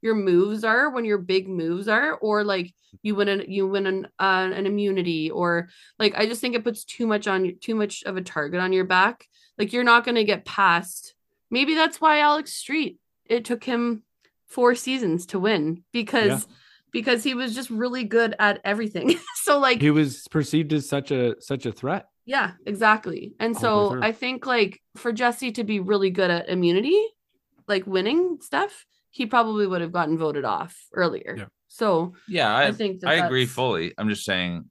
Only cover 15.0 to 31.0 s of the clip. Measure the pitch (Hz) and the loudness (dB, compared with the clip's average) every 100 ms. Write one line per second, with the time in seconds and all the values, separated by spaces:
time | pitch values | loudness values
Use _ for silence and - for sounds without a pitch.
15 | 214 160 180 196 190 202 151 170 _ 240 | 0 -2 -2 -2 0 0 -2 -4 _ -6
16 | 220 240 214 135 - _ _ _ _ 240 | -2 2 2 2 -4 _ _ _ _ -6
17 | 214 240 269 247 262 226 254 220 247 247 | 0 0 0 -2 -4 -6 -6 -4 -2 -2
18 | 220 226 226 - 208 196 - 208 214 180 | 0 2 2 2 0 0 -2 -2 -2 -2
19 | - 339 - - - 294 269 247 147 151 | 0 0 -2 -8 2 4 4 4 4 4
20 | 147 120 - 160 139 151 151 156 139 143 | 2 -2 -6 -4 0 0 0 -2 -2 -4
21 | 139 135 120 107 - 131 120 104 127 190 | -2 0 0 -2 -6 -6 -6 -6 -4 -6
22 | - _ - 277 190 - - 202 220 214 | -8 _ -4 -2 -2 -6 -10 0 2 2
23 | 190 170 - - 226 220 - 214 208 127 | 0 -10 -12 -6 -4 -2 0 2 2 0
24 | 214 220 247 254 269 240 202 - _ - | -2 -2 -6 -6 -2 0 0 -2 _ -8
25 | 240 226 240 233 254 214 208 208 185 208 | -6 0 0 0 -6 -4 -2 -2 0 2
26 | 190 185 185 170 - 180 175 180 247 381 | 2 2 0 0 0 0 2 2 4 2
27 | 440 _ _ _ _ _ - 202 190 190 | 2 _ _ _ _ _ -4 -2 0 -2
28 | 196 302 359 330 - 277 403 - _ _ | 2 2 0 -4 -4 -4 -4 -6 _ _
29 | _ - 240 247 226 214 202 185 170 175 | _ -8 0 2 2 0 0 0 -2 -2
30 | 160 160 160 147 131 92 175 - - - | 0 0 0 -2 -2 -4 -6 -14 -12 -2